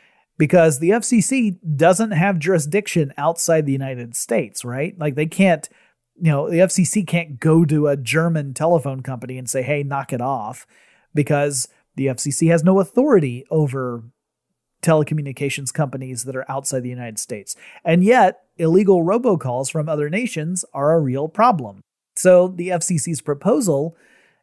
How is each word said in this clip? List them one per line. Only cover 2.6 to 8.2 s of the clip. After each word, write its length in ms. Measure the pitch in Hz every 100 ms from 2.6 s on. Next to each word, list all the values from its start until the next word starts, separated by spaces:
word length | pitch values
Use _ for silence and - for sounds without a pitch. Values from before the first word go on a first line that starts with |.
| 147 196 208 170 139 135
outside 480 | 147 170 - 160 147
the 60 |
United 440 | 135 135 127 120 -
States, 480 | - 214 113 -
right? 300 | 123 123 160 -
Like, 160 | 151 135
they 100 | 160
can't, 420 | - 196 156 - _ _ _ _ _
you 100 | 165
know, 200 | 143 147
the 100 | 170
F 80 | 185
C 160 | - 180
C 180 | 214
can't 360 | 170 175 156 127
go 260 | 160 160 160
to 220 | 151 147
a 100 | 143
German 560 | 120 156